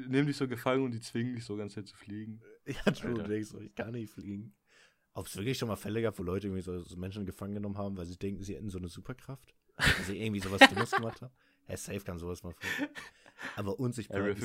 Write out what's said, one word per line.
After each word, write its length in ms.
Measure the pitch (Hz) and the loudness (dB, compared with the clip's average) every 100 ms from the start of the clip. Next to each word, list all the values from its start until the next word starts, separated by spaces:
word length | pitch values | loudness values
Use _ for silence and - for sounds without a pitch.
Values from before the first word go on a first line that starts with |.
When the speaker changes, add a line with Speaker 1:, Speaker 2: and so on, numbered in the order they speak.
| 131 | 4
Speaker 1:
nehmen 180 | 135 147 | 6 6
dich 100 | 139 | 4
so 100 | 131 | 0
gefangen 360 | 120 131 131 | 2 4 6
und 80 | 131 | 4
die 60 | 117 | 0
zwingen 360 | - 117 123 117 | -2 0 0 -2
dich 100 | 117 | -4
so 100 | 104 | -4
ganze 200 | 101 107 | -4 -6
Zeit 120 | 95 | -10
zu 60 | - | -14
fliegen. 460 | - 104 110 110 104 110 - | -10 -8 -8 -10 -16 -14 -8
Speaker 2:
Ja, 160 | 131 - | 2 2
true, 200 | - - | 2 0
Speaker 1:
Alter. 120 | 120 | -2
Speaker 2:
du 60 | 104 | 0
denkst 200 | 107 104 | 0 -2
so, 100 | 104 | -8
ich 160 | 107 - | -10 -6
kann 160 | 110 | -6
nicht 200 | 120 107 | -6 -8
fliegen. 440 | - 101 101 113 - _ - - _ _ | -8 -6 -6 -8 -16 _ -20 -20 _ _
Ob's 220 | 107 - 92 | -10 -8 -2
wirklich 180 | 113 131 | -2 0
schon 80 | 117 | 0
mal 80 | 98 | 0
Fälle 260 | 104 110 | 0 2
gab, 160 | 113 98 | 2 2
wo 60 | |
Leute 240 | 87 98 101 | 0 0 0
irgendwie 160 | 92 | -2
so, 180 | 90 90 | -2 -4
so 160 | 82 87 | -6 -6
Menschen 260 | 92 104 | -6 -4
gefangen 300 | 95 - 98 | -4 -4 -4
genommen 240 | 104 104 101 | -2 -2 -2
haben, 180 | 101 95 | -2 -2
weil 100 | 85 | -6
sie 100 | 90 | -4
denken, 240 | 98 98 | -4 -4
sie 120 | 98 82 | -6 -6
hätten 160 | 104 | -6
so 80 | 90 | -4
eine 80 | 90 | -6
Superkraft? 640 | - - 131 - 135 - _ _ - | -8 -10 -10 -10 -14 -16 _ _ 2
Weil 280 | - - 90 | 4 4 0
sie 140 | 101 | -2
irgendwie 200 | 110 101 | 0 0
sowas 200 | 95 98 - | 0 10 10
Dummes 220 | - - | 10 0
gemacht 320 | 381 113 - | 0 0 -4
haben? 100 | 127 - _ | -12 -16 _
Speaker 1:
<laughs> 160 | _ - | _ -10
Speaker 2:
Hä, 80 | 92 | -8
safe 240 | - 180 | -4 -6
kam 180 | - 85 | -4 -6
sowas 240 | 87 90 | -4 -6
mal 140 | 87 - | -8 -6
vor. 320 | - - 294 - - - - - - - | -4 -2 -4 -6 -14 -18 -20 -12 -8 -4
Aber 220 | 98 95 | -2 0
unsichtbar 380 | 123 120 98 98 | 0 0 -2 2
Speaker 1:
Area 120 | 101 | 2
Speaker 2:
ist 80 | 101 | 2